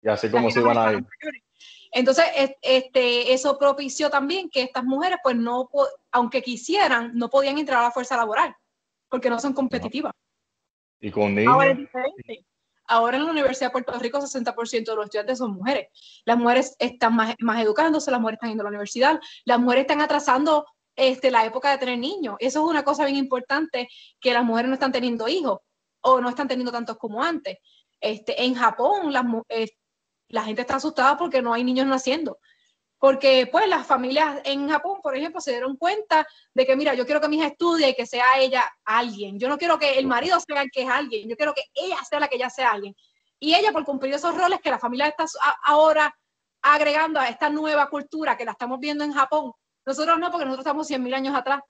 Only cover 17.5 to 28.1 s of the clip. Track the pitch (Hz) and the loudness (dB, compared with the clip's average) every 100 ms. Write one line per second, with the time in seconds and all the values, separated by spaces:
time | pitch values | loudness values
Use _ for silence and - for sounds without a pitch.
17.5 | 226 214 214 320 311 294 247 220 220 233 | 0 0 2 2 2 0 -2 -2 -4 -8
18.5 | 220 208 202 202 233 269 311 - - - | -6 -6 -8 -8 2 2 2 -4 -16 0
19.5 | 240 247 254 269 294 302 294 294 254 311 | 2 4 2 2 0 2 0 2 2 4
20.5 | 302 294 _ _ - 262 254 262 233 220 | 2 0 _ _ 0 2 2 2 4 2
21.5 | 240 285 269 254 247 254 392 277 - 254 | 0 0 0 -2 -4 -4 -6 -8 -4 -2
22.5 | 277 320 311 285 285 285 277 269 254 247 | 0 0 2 0 0 0 0 -2 -4 -2
23.5 | 285 320 254 240 - - _ 254 240 240 | -2 -2 -6 -8 -14 -20 _ 0 2 2
24.5 | 226 254 262 269 262 247 233 220 349 277 | 0 -2 -2 -2 -2 -2 -4 -2 -2 -2
25.5 | 190 _ _ _ _ 247 254 247 247 269 | -4 _ _ _ _ 4 4 2 -4 -4
26.5 | 254 247 240 233 220 226 214 311 320 196 | -2 -4 -6 -8 -10 -10 -4 -4 -4 -8
27.5 | 185 _ _ _ _ 214 | -14 _ _ _ _ -6